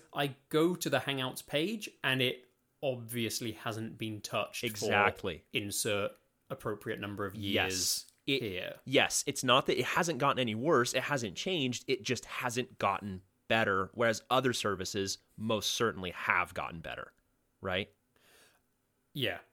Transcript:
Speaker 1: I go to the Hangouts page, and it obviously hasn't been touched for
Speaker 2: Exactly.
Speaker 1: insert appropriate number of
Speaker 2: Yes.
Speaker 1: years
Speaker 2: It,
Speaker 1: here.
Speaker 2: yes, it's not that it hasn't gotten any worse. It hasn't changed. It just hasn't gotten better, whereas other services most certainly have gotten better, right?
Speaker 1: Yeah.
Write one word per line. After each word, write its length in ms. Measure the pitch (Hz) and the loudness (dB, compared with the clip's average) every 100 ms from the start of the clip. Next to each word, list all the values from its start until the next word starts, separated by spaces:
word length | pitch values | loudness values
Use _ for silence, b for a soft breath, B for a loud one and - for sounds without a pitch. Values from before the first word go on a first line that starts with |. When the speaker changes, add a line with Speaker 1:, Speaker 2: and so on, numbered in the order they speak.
| - | -8
Speaker 1:
I 220 | 147 143 127 - | -4 -4 -4 -2
go 240 | 156 165 | 2 2
to 160 | 170 160 | 2 0
the 80 | 135 | 0
Hangouts 480 | 139 135 131 - - | 0 -2 -4 -6 -4
page, 420 | 147 175 226 - - | -2 -2 -4 -10 -4
and 160 | 139 131 | 0 2
it 220 | 127 - - _ _ - | 2 0 -12 _ _ -4
obviously 680 | 139 120 113 120 110 - 117 | -4 -4 -4 -2 -2 -2 -6
hasn't 440 | 104 117 110 113 - | -6 -6 -6 -8 -6
been 240 | 110 107 | -6 -6
touched 400 | - - - - | -4 -4 -4 -4
for 60 | 120 | -4
Speaker 2:
Exactly. 760 | 107 110 104 104 104 98 78 _ | -2 2 6 4 2 -6 -6 _
Speaker 1:
insert 580 | 127 101 - 117 101 104 - _ _ - | -4 -4 -2 0 0 -2 -6 _ _ -14
appropriate 500 | 139 117 104 113 107 | -8 -8 -6 -6 -6
number 240 | 101 101 | -6 -6
of 100 | 98 | -6
Speaker 2:
Yes. 380 | 110 98 104 90 | -4 0 0 2
Speaker 1:
years 320 | 92 - - - _ - | 0 0 -2 -4 _ -2
Speaker 2:
It, 160 | 139 | 0
Speaker 1:
here. 320 | 110 90 87 - | 0 -4 -6 -10
Speaker 2:
yes, 400 | - 135 95 - - | 0 2 4 2 -2
it's 160 | - | 0
not 240 | 127 131 - | 6 6 6
that 120 | 147 | 2
it 60 | - | 2
hasn't 320 | - 170 131 | 2 2 2
gotten 200 | 139 127 | 2 2
any 160 | 120 | 0
worse. 380 | 107 147 139 123 | 0 4 6 6
It 120 | 131 | 0
hasn't 320 | 123 139 110 - | 0 -2 -2 -4
changed. 480 | 190 180 131 120 - | -2 0 0 -2 -2
It 140 | 135 | -2
just 240 | 107 120 - | 0 -4 -4
hasn't 520 | - 123 117 123 - | -4 -2 -2 -4 0
gotten 440 | 104 95 101 92 _ _ - | 0 0 -4 -8 _ _ 0
better, 420 | 113 107 95 92 | 4 4 2 0
whereas 280 | 107 117 113 - | 0 2 2 2
other 220 | 127 131 | 2 4
services 640 | 117 107 92 92 104 98 - _ - | 2 0 -2 -2 -2 -2 -4 _ -8
most 320 | 110 107 - | -2 0 0
certainly 400 | - 113 95 90 | 2 0 0 -8
have 420 | - - 92 87 | -4 2 2 2
gotten 280 | - 67 82 | -4 -8 -8
better, 320 | 69 60 - _ _ _ _ _ | -10 -10 -12 _ _ _ _ _
right? 260 | 95 92 107 _ _ _ b b b b _ _ _ _ _ | -4 -2 -4 _ _ _ b b b b _ _ _ _ _
Speaker 1:
Yeah. 240 | 147 110 85 - | -4 -4 -4 -12